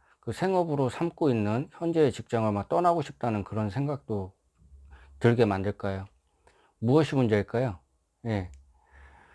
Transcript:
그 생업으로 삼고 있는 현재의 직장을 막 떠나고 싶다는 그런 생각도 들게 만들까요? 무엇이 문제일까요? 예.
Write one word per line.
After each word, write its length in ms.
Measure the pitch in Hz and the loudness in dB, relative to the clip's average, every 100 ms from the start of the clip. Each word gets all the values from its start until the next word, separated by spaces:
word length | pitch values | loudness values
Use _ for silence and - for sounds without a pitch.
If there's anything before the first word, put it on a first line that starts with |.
| _ _ | _ _
그 120 | - | -10
생업으로 580 | 110 185 185 170 143 131 | -4 0 2 0 0 -2
삼고 400 | - 170 - 156 | 0 -4 0 2
있는 400 | 117 104 113 143 | 2 2 0 -4
현재의 400 | - 170 165 143 | -6 -2 2 2
직장을 400 | - - 120 110 | 2 -4 -2 0
막 160 | 101 98 | -2 0
떠나고 320 | 170 175 170 | 2 2 2
싶다는 420 | 139 - 120 107 | -2 -4 -4 -2
그런 280 | 98 104 107 | -4 -4 -4
생각도 640 | 110 143 143 - 104 95 _ _ _ - - - - - - | -2 -4 -6 -6 -6 -6 _ _ _ -20 -20 -20 -20 -20 0
들게 280 | 120 117 110 | 2 4 2
만들까요? 580 | 95 98 - 101 95 98 _ _ _ _ _ _ - | 2 -2 -4 -6 -6 -10 _ _ _ _ _ _ -6
무엇이 380 | 113 143 147 139 | 2 2 2 2
문제일까요? 600 | 120 104 98 113 131 90 _ _ _ _ 117 | 2 2 0 -2 -4 -6 _ _ _ _ -4
예. 240 | 104 90 - _ _ _ - - - - | -4 -6 -14 _ _ _ -20 -20 -20 -20